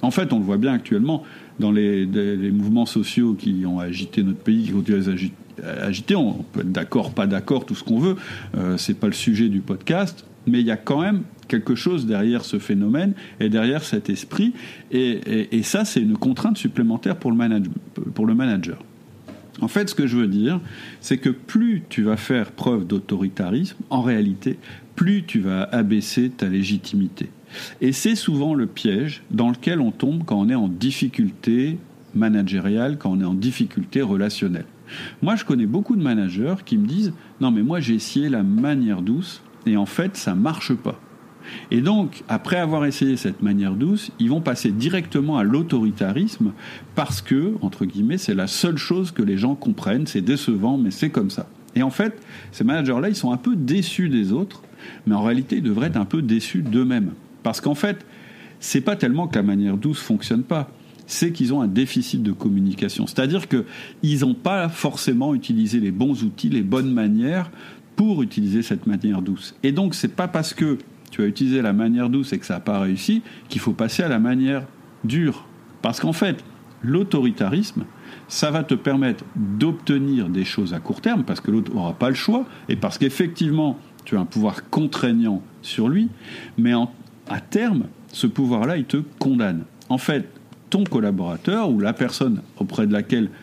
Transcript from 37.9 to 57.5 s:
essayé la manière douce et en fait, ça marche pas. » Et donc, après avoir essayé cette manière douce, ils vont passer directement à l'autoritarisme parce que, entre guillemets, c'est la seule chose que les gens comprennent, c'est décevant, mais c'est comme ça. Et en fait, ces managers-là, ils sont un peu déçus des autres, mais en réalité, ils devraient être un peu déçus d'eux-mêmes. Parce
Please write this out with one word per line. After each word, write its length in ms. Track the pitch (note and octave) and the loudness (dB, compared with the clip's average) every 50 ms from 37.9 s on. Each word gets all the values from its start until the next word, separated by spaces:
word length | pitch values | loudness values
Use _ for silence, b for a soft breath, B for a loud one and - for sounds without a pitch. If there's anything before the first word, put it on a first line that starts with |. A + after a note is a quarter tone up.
| A2+ | 0
essayé 340 | G#2+ - - - C#3 D3 D3+ | 0 0 0 0 0 2 2
la 140 | C3 A2 G2 | 2 2 2
manière 580 | G2 G#2 A2 C3 D3 D3 C3+ B2 A2 G2+ F2+ | 2 4 2 2 2 2 2 2 2 0 0
douce 400 | F2+ G#2 B2 E3 F#3+ - - - - - - - - | 0 0 0 0 -2 -6 -10 -16 -20 -20 -12 -4 0
et 120 | A#2 G#2 | 2 2
en 80 | G2+ G2+ | 2 2
fait, 280 | - - - F3 G3 F#3+ | 0 0 -2 -2 -2 -4
ça 200 | - - A2 F2 | -4 -4 -2 0
marche 380 | F#2 A2+ D#3 D#3+ G3 - - B2+ | 2 2 0 0 -2 -2 -2 -2
pas. » 260 | - - - - - - - - - - - - - B B B B B B | -2 -2 -4 -8 -8 -10 -20 -20 -20 -20 -20 -20 -20 B B B B B B
Et 100 | - A#2+ | 0 2
donc, 420 | C3+ F3+ G#3+ G#3+ F#3 C3+ - - - | 4 4 4 2 2 0 -4 -8 -8
après 300 | - A#2 - - - F#3 | -6 -4 -4 -2 -2 0
avoir 280 | F3+ E3+ D#3 D#3+ D3+ D3 | 0 0 0 0 0 0
essayé 320 | C#3+ C3+ - C3+ C3+ C3 | 0 0 2 2 2 2
cette 240 | A#2+ - G2 F#2+ - | 0 0 -4 -2 0
manière 320 | G#2+ G2+ G2+ G2+ G2 F#2+ F#2+ | 0 2 2 2 2 0 0
douce, 380 | G#2 C3+ F3 G#3 G#3 - - - - | 0 2 2 2 0 -2 -4 -4 0
ils 100 | A#2 A#2 | 0 2
vont 120 | D3 E3 | 2 2
passer 300 | E3 C3+ A#2+ - - A2+ | 0 -2 -2 0 0 0
directement 640 | G2 G#2+ B2 E3 F#3 F#3 D#3+ - - C#3+ C#3 D3+ D3+ B2 | 0 0 0 0 0 -2 -2 -2 0 0 0 2 2 2
à 40 | G2+ | 2
l'autoritarisme 1080 | G2+ B2 D3+ E3+ E3 C#3 A#2+ A2 G#2+ G2+ - G#2 F#2+ G2+ D#3 G3+ A3 - - A2+ G2+ G2 B B B B B B B - | 4 4 2 2 2 2 2 2 2 0 0 0 0 0 2 0 0 0 0 -2 -2 -2 B B B B B B B -4
parce 280 | - C#3+ - - - | -4 -2 -2 -4 -6
que, 320 | - - C3+ C#3 E3 G#3 A3 - | -2 0 2 2 2 0 -2 -2
entre 240 | - - - - G2+ | -4 -4 -2 -2 -4
guillemets, 340 | F2+ - G2+ G#2 A#2+ E3+ F#3+ | -2 0 0 0 0 0 0
c'est 160 | - - G2+ | -2 0 0
la 100 | F#2+ F#2 | 0 0
seule 320 | G2 - - - E3+ E3 | -2 0 0 2 2 2
chose 320 | C#3 - - F3 F#3 F#3+ E3+ | 0 0 0 0 0 0 -2
que 120 | - - G#2+ | -2 0 0
les 140 | G2+ G2 | 2 2
gens 180 | F#2+ A2 C3 C#3+ | 2 2 0 0
comprennent, 500 | C#3 - A#2+ G2+ - - F#2+ G#2+ C3+ D#3 | 0 0 -2 -2 0 0 0 0 0 0
c'est 160 | - - G2+ | 0 -2 0
décevant, 560 | F2+ A2 C#3+ C#3+ - B2+ A2+ F#2+ G2+ B2 C#3 | 0 2 0 0 2 0 0 2 2 2 2
mais 140 | C3+ A#2 F#2+ | 2 2 0
c'est 180 | - - D#3 D#3 | 0 0 -2 0
comme 220 | - B2 G2+ F#2+ | 0 0 0 0
ça. 160 | - - - - - - - - - | -2 -6 -10 -10 -14 -20 -12 -4 -2
Et 60 | A#2+ | 0
en 80 | C3 C3+ | 0 0
fait, 320 | - - G#3 A3+ A3 - B B B B B B | 0 0 0 -2 -2 -6 B B B B B B
ces 120 | B - A2 | B -2 0
managers-là, 460 | B2 D3+ E3 C#3+ C3 B2+ B2 D#3+ G#3 | 2 2 2 2 0 0 0 0 0
ils 60 | G#3 | -2
sont 160 | - - - | -2 -2 -2
un 60 | B2 | -2
peu 180 | - - A#3+ B3 | 0 0 0 0
déçus 540 | E3+ C3 B2 E3 G3+ F3+ - - - F#3 D#3 | 0 2 2 2 0 0 0 -2 -2 0 2
des 220 | B2+ A2+ G2+ F#2+ | 2 2 2 2
autres, 300 | G#2+ D3+ G3+ F#3+ - - - - B B B B B B B | 2 0 -2 -4 -6 -12 -20 -20 B B B B B B B
mais 80 | G#2+ G#2 | 0 2
en 80 | G#2 G#2 | 2 2
réalité, 320 | A#2 A#2+ C3 C3 - - | 2 2 0 0 0 -2
ils 60 | - D#3 | 0 0
devraient 240 | A2+ G2+ A2 C3+ | 0 0 0 0
être 100 | E3+ - | 0 0
un 80 | A#2 G2 | -2 -2
peu 160 | - - E3 | 0 0 0
déçus 400 | C#3+ A2 A2 A2+ - - - F2+ | 2 2 2 0 0 -2 -4 -2
d'eux-mêmes. 500 | C#3 A#2 G#2+ B2+ B2+ B2+ B2+ A#2 G2+ E2+ - - - - - - | -2 0 2 2 2 2 2 2 0 -2 -4 -8 -16 -20 -12 -6
Parce 200 | - A2+ | -6 -4